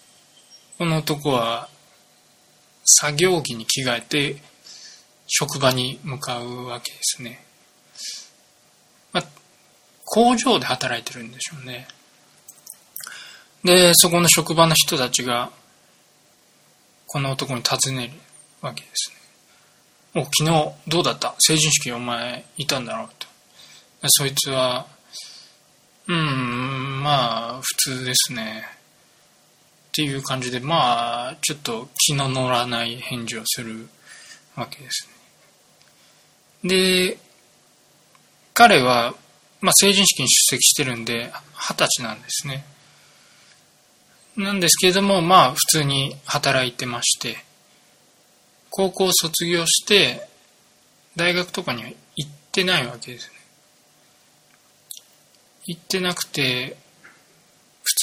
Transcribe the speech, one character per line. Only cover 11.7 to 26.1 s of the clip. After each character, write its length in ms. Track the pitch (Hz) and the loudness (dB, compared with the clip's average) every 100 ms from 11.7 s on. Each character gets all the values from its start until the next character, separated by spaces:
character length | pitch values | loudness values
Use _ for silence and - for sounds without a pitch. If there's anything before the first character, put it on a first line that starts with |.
| 123 127 - _ _ _ _ - - - - _ - - - - - - _ | -14 -14 -20 _ _ _ _ -20 -20 -20 -20 _ -14 -14 -16 -20 -20 -20 _
で、 300 | 180 180 175 | 4 8 8
そ 160 | 170 180 | 8 6
こ 100 | 170 | 4
の 80 | 170 | 4
職 280 | 170 151 160 | 4 4 4
場 120 | 165 | 6
の 60 | 156 | 6
人 220 | - 156 | 2 0
た 120 | 123 | 0
ち 140 | - | -2
が 280 | 123 120 123 - _ _ _ _ _ _ _ _ _ _ _ _ _ _ - | -2 -2 -4 -10 _ _ _ _ _ _ _ _ _ _ _ _ _ _ -10
こ 120 | 147 | -6
の 120 | 135 | -4
男 240 | 131 131 123 | -4 -4 -4
に 60 | |
尋 340 | 113 127 135 131 | -2 -2 -2 -2
ね 120 | 117 | -8
る 60 | - - _ _ _ | -12 -20 _ _ _
わ 120 | 143 | -12
け 80 | 117 | -12
で 80 | - | -12
す 180 | - - | -8 -8
ね。 1120 | - _ _ _ _ _ _ _ _ _ 170 | -10 _ _ _ _ _ _ _ _ _ -6
「お、 40 | 135 | -2
昨 180 | - | 0
日 300 | 156 160 151 - - | 2 2 2 -4 -4
ど 140 | 170 | 0
う 20 | |
だ 80 | 175 | 0
っ 80 | - | 0
た？ 160 | 123 - | -4 0
成 160 | - 156 | 2 4
人 160 | 151 | 2
式 200 | 143 127 | 0 -2
お 80 | 120 | -6
前 460 | 123 117 120 120 - - | -6 -6 -6 -10 -14 -10
い 100 | 135 | -4
た 120 | 135 | -2
ん 60 | 117 | -2
だ 120 | 113 | -8
ろ 80 | 113 | -10
う」 40 | - | -14
と。 100 | - _ _ _ - - _ _ | -20 _ _ _ -20 -20 _ _
で、 60 | 139 | 2
そ 160 | - 139 | 2 2
い 80 | |
つ 160 | 139 143 | -2 -2
は、 380 | 135 127 123 - - _ - - - - _ _ _ _ _ | 0 0 -2 -8 -20 _ -18 -18 -20 -20 _ _ _ _ _
「う 60 | - | -4